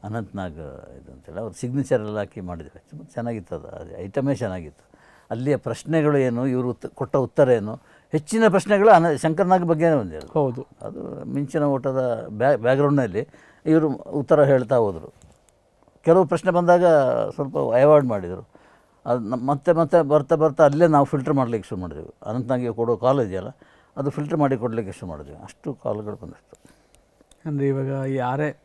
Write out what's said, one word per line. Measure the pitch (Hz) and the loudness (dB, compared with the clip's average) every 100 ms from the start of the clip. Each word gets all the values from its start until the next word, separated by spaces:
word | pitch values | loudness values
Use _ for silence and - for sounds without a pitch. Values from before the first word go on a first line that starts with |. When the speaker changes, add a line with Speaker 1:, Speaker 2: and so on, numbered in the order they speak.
Speaker 1:
ಅನಂತ್ನಾಗ್ | 107 113 95 98 92 78 73 65 - 65 | -8 -8 -8 -10 -10 -10 -16 -16 -20 -20
ಇದು | 67 | -20
ಅಂತೇಳಿ | 67 - 80 | -20 -16 -12
ಅವ್ರ | 110 90 | -12 -10
ಸಿಗ್ನೇಚರ್ | 123 135 131 127 | -8 -6 -2 -2
ಎಲ್ಲ | 107 104 | -2 -6
ಹಾಕಿ | 101 - | -8 -10
ಮಾಡಿದ್ವಿ. | 90 85 76 - _ | -12 -12 -14 -20 _
ತುಂಬ | 151 - | -20 -16
ಚೆನ್ನಾಗಿತ್ತು | - 120 113 90 - | -10 -8 -8 -10 -14
ಅದು, | - | -12
ಅದು | 90 87 - | -16 -16 -14
ಐಟಮೇ | 95 139 135 135 | -8 -4 -2 -2
ಚೆನ್ನಾಗಿತ್ತು. | 113 92 78 _ _ _ _ _ _ | -4 -8 -12 _ _ _ _ _ _
ಅಲ್ಲಿಯ | 117 131 139 | -6 -2 -2
ಪ್ರಶ್ನೆಗಳು | - 117 - 160 151 143 | -4 -10 -2 0 2 2
ಏನು, | 127 117 131 | 0 0 -2
ಇವರು | 127 123 | -2 -4
ಉತ್ತ-, | 117 - | -6 -10
ಕೊಟ್ಟ | - 131 139 | -10 -2 -2
ಉತ್ತರ | 123 - 135 | 0 2 4
ಏನು, | 120 104 123 _ _ _ | 4 0 -10 _ _ _
ಹೆಚ್ಚಿನ | 151 147 220 226 | -6 -2 2 4
ಪ್ರಶ್ನೆಗಳು | 190 196 208 214 | 4 2 4 8
ಅನ-, | 185 170 147 | 6 6 0
ಶಂಕರ್ನಾಗ್ | 165 160 185 185 170 | -2 0 2 2 2
ಬಗ್ಗೆನೇ | 160 165 151 | 2 4 2
ಬಂದಿರೋದು. | 120 78 - | 0 -10 -6
Speaker 2:
ಹೌದು. | 160 139 123 - _ | -2 -2 -4 -14 _
Speaker 1:
ಅದು | - - - - - | -14 -12 -12 -12 -8
ಮಿಂಚಿನ | 131 143 160 | -6 -4 -2
ಓಟದ | 147 135 135 131 127 113 - | 0 0 -2 -2 -2 -4 -8
ಬ್ಯಾ-, | 104 127 131 | -2 0 2
ಬ್ಯಾಕ್‌ಗ್ರೌಂಡ್‌ನಲ್ಲಿ | 117 135 143 143 120 92 135 - - _ - | 2 2 4 2 0 -4 -8 -14 -20 _ 2
ಇವರು | 160 156 | 2 2
ಉತ್ತರ | 135 - 147 135 151 | -4 -6 -6 2 4
ಹೇಳ್ತಾ | 139 135 117 127 | 6 4 4 2
ಹೋದರು. | 107 82 - _ - _ _ _ _ _ _ _ - | 2 -2 -14 _ -20 _ _ _ _ _ _ _ 4
ಕೆಲವು | 175 170 | 4 4
ಪ್ರಶ್ನೆ | 170 185 | 0 0
ಬಂದಾಗ | 175 175 175 175 156 131 120 104 | 0 4 4 6 4 4 0 -2
ಸ್ವಲ್ಪ | - 139 147 | -6 -6 -4
ಅವಾಯ್ಡ್ | 131 120 147 151 131 | 0 4 6 6 4
ಮಾಡಿದರು. | 104 90 92 - _ _ _ _ _ - | -4 -6 -12 -14 _ _ _ _ _ -4
ಅದು | 123 | -4
ನಮ್ಮ | 107 123 131 | -2 -6 -4
ಮತ್ತೆ | 143 - | -2 0
ಮತ್ತೆ | 165 160 175 | 2 4 2
ಬರ್ತಾ | 147 151 139 160 | 4 2 2 2
ಬರ್ತಾ | 156 139 151 | 2 4 4
ಅಲ್ಲೇ | 147 170 | 6 4
ನಾವು | 151 139 | 4 2
ಫಿಲ್ಟರ್ | 143 131 | -2 0
ಮಾಡ್ಲಿಕ್ಕೆ | 139 123 113 95 | 0 0 -4 -6
ಶುರು | 98 | -8
ಮಾಡಿದೆವು. | 87 73 82 - - | -8 -10 -16 -14 -8
ಅನಂತ್ನಾಗ್ಗೆ | 117 117 127 123 | -6 -4 -2 -2
ಕೊಡೋ | 107 117 110 | -4 -2 0
ಕಾಲ್ | 123 139 | 2 2
ಇದೆಯಲ್ಲ, | 110 92 104 - _ _ _ - | 0 -4 -10 -16 _ _ _ -8
ಅದು | 143 | -6
ಫಿಲ್ಟರ್ | 147 147 160 | -6 -6 0
ಮಾಡಿ | 143 131 | 0 0
ಕೊಡ್ಲಿಕ್ಕೆ | 120 113 98 | -4 -6 -8
ಶುರು | 90 87 | -12 -14
ಮಾಡಿದ್ವಿ. | 76 71 76 | -14 -16 -18
ಅಷ್ಟು | - - - | -20 -14 -12
ಕಾಲ್ಗಳು | 123 120 107 104 104 | -8 -8 -8 -8 -12
ಬಂದಿತ್ತು. | - - _ - _ _ _ _ _ _ _ _ 160 | -16 -20 _ -20 _ _ _ _ _ _ _ _ -8
Speaker 2:
ಅಂದ್ರೆ | 143 139 | -2 -2
ಇವಾಗ | 135 135 135 135 | -2 -4 -4 -4
ಯಾರೇ | 135 123 139 151 - | -4 -4 -4 -4 -6